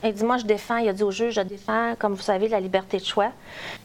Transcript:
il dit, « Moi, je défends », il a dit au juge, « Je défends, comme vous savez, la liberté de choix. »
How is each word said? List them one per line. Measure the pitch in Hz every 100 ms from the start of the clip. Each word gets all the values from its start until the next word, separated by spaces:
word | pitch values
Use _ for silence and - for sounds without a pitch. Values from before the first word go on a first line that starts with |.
il | 220
dit, « | 202 226
Moi, | 247
je | 214
défends », | 208 - 233
il | 226
a |
dit | 190
au | 208
juge, « | 190 233 214
Je |
défends, | 190 202 - 220 233 233
comme | 214
vous | 196
savez, | - 190 220
la | 220
liberté | 190 190 190 190
de | -
choix. » | - 214 - - - - -